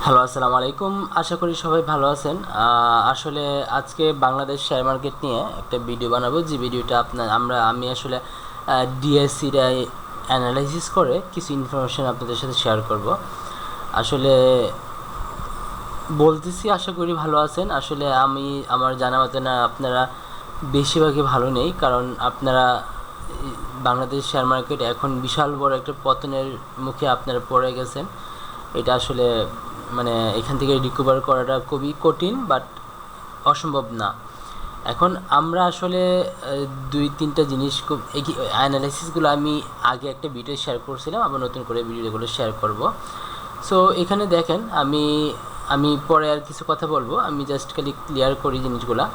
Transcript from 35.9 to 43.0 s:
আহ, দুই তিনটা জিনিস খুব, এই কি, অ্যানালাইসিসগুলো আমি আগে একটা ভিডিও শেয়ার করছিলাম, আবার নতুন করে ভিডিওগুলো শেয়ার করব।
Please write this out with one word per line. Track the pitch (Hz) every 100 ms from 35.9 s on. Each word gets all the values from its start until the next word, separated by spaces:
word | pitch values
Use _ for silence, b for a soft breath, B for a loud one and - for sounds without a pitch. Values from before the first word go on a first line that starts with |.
| 180 180 180
আহ, | 180 - - 139 139 135 131
দুই | 143 147 143
তিনটা | 151 143
জিনিস | 147 131 139 135 -
খুব, | 147 -
এই | 147
কি, | 143 147 127
অ্যানালাইসিসগুলো | 110 135 139 139 139 165 165 151
আমি | 143 147 151 - -
আগে | 123 127 135
একটা | 135 156
ভিডিও | 127 120 139
শেয়ার | - 120 -
করছিলাম, | 131 - 202
আবার | 214 135
নতুন | 123 131
করে | 117 117
ভিডিওগুলো | 113 117 113 110 113
শেয়ার | - 113
করব। | 110 107 104 147 -